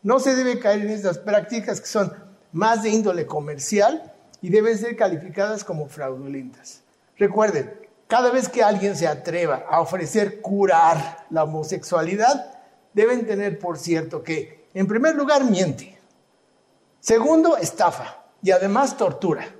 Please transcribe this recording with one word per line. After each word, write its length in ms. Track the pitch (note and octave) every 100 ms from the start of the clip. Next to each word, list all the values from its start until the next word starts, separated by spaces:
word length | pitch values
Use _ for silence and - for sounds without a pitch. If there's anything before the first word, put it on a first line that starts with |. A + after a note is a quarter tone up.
No 160 | G3+ C4
se 160 | C4+ C4
debe 240 | B3+ A#3+
caer 220 | A3 G#3
en 100 | G#3
estas 260 | G#3+ G3 E3+
prácticas 640 | G#3+ G#3 - A#3 G#3+ F#3+
que 60 | -
son 260 | G#3+ F#3+ - - - _
más 320 | D#3+ A3 A3+
de 60 | G#3+
índole 360 | A3 G#3 F3 C#3
comercial 880 | D3+ D3 C#3+ - G3+ G#3 D#4 - - _ _
y 100 | F3+
deben 280 | G#3 A3 A3
ser 180 | A#3 A#3
calificadas 680 | G#3 D#3+ F3+ E3+ G3+ G#3+
como 240 | - E3 C#3+
fraudulentas. 960 | D3+ C3+ C3 C#3 C#3 B2+ A#2+ - - _ _ _ _
Recuerden, 560 | G3+ G3+ G#3+ D#3 B2 - - _ _
cada 240 | A3+ B3
vez 180 | B3+ G3+
que 140 | B3
alguien 320 | G#3+ G3+ G3 E3
se 120 | E3
atreva 580 | C#3+ - E3 E3 C#3 -
a 120 | D#3+
ofrecer 600 | D#3+ F#3 D#3+ G#3+ G3+ -
curar 840 | - G3+ F#3+ E3 E3 D#3+ - - -
la 140 | D#3+
homosexualidad, 1160 | D#3 D#3 D3+ F#3 - F3 D#3+ G3+ A#3 C#4 - - - _ _
deben 320 | G#3 A3 B3 A3+
tener 340 | G3+ G3+ -
por 180 | F3+ D#3
cierto 460 | E3+ D#3+ D#3+ D#3
que, 440 | - D#3 - - _
en 140 | F#3+ G3
primer 280 | A3 D4+ D#4
lugar, 280 | C#4 D4
miente. 560 | C4 F#3 F3+ A#2+ - - _ _ _ _ _ _ _ _ _ _
Segundo, 580 | - A3+ C#4 D#4+ E4+ C#4+
estafa 640 | E3 - F#3 - - - _ _
y 100 | F#3
además 460 | E3+ G3 G#3 C4+ -
tortura. 500 | G3+ C#3 F#3+ D3 -